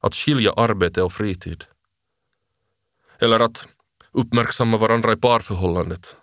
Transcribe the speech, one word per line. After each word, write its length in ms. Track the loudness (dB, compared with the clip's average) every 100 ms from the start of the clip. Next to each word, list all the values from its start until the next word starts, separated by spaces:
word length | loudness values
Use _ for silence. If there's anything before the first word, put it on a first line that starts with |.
Att 140 | -2 -2
skilja 380 | -2 0 0
arbete 480 | 2 0 2 -2 0
och 120 | -2
fritid? 520 | -2 -6 -6 -10 -14 -16 _ _ _ _ _ _ _ _ _ _ _ _ _ _ _
Eller 200 | 2 4
att 280 | 2 -2 -18 _ _ _ _
uppmärksamma 680 | -4 0 0 0 0 0 2
varandra 360 | 2 2 2
i 40 | 2
parförhållandet? 960 | 2 2 0 -2 -2 0 -4 -6 -14 -20